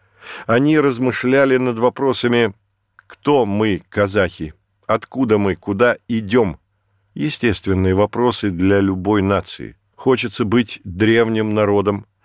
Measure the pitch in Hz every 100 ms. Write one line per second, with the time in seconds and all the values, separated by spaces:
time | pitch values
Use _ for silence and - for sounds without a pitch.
0 | _ _ - - - 120 143 156 143 120
1 | 127 113 127 135 139 131 127 113 123 -
2 | 135 120 123 120 113 - _ _ _ _
3 | _ - - 143 107 101 110 90 - -
4 | 101 101 90 - 80 - _ _ - 110
5 | - 127 127 107 101 87 - 98 120 -
6 | - 113 101 123 101 73 _ _ _ _
7 | _ - 147 - 120 98 101 92 95 95
8 | 104 117 123 113 104 87 92 101 98 95
9 | 92 107 95 98 - - 58 - _ _
10 | 135 127 120 - 113 120 110 - 101 87
11 | 110 113 113 110 107 107 104 101 98 101
12 | - _